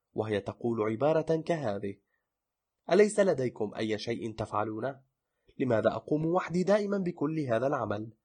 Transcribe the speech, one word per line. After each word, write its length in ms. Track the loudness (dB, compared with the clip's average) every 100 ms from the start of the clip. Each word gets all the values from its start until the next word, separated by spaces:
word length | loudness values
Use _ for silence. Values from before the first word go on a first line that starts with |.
| _
وهي 280 | -6 -2 -2
تقول 400 | -2 -4 -2 0 0
عبارة 500 | 0 2 2 2 0
كهذه: 540 | 0 -2 -2 -4 -6 -10 _ _ _ _ _ _ _ _ 2
"أليس 280 | 6 6 4
لديكم 540 | 2 2 0 -2 -6 -4
أي 200 | -2 -2
شيء 360 | -4 -6 -6 -6
تفعلونه؟ 680 | -4 -2 -2 -4 -6 -8 _ _ _ _ _ -4
لماذا 300 | 0 2 2 0
أقوم 300 | 0 0 2
وحدي 380 | 0 0 0
دائما 340 | 2 2 2 -2
بكل 420 | -2 -2 -4 -2
هذا 280 | 0 0 0
العمل؟" 460 | 0 -2 -4 -6 -14